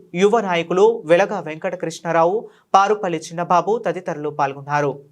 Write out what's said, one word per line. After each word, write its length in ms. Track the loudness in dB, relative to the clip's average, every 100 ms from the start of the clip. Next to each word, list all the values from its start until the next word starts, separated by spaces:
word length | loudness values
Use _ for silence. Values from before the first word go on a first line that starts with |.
| -8 0
యువ 200 | 2 2 0
నాయకులు 380 | -2 0 4 4 2 2
వెలగ 280 | 2 2 -2 -8
వెంకటకృష్ణారావు, 880 | -8 -8 -6 -8 -8 -2 2 2 2 -6 _ _ 2
పారుపల్లి 440 | 4 0 -2 -6 -8
చిన్నబాబు 480 | -6 0 2 2 -2 -2
తదితరులు 460 | -6 -6 -6 -6 -2
పాల్గొన్నారు. 500 | -2 -4 -4 -2 0 -4 -12